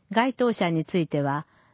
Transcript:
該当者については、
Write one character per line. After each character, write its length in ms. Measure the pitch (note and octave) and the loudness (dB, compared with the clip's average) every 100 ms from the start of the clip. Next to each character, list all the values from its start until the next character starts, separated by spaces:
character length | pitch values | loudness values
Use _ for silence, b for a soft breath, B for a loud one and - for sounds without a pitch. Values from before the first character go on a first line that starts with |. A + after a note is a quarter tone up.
| b | b
該 240 | A3+ C4 | 0 0
当 180 | - A#3+ | 2 0
者 180 | G#3+ F3 | 0 0
に 140 | E3 | 0
つ 140 | - F#3 | 0 -2
い 100 | D#3 | -2
て 120 | D3 | -2
は、 240 | C#3 D3 - b b | -2 -4 -8 b b